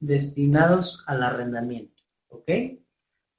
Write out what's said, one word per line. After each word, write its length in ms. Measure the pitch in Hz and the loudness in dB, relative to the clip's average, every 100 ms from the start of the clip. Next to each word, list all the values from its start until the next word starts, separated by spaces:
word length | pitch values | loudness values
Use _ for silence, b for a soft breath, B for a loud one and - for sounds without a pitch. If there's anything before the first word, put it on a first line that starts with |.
destinados 1040 | 147 143 143 143 143 151 170 185 175 - - | -2 0 0 0 4 6 6 4 0 -6 -6
al 160 | 135 | -2
arrendamiento, 800 | 123 120 120 120 123 117 104 _ _ _ _ | -2 -2 -6 -6 -6 -8 -14 _ _ _ _
¿ok? 220 | - - 196 262 - _ _ _ _ _ | -16 -4 -2 -2 -10 _ _ _ _ _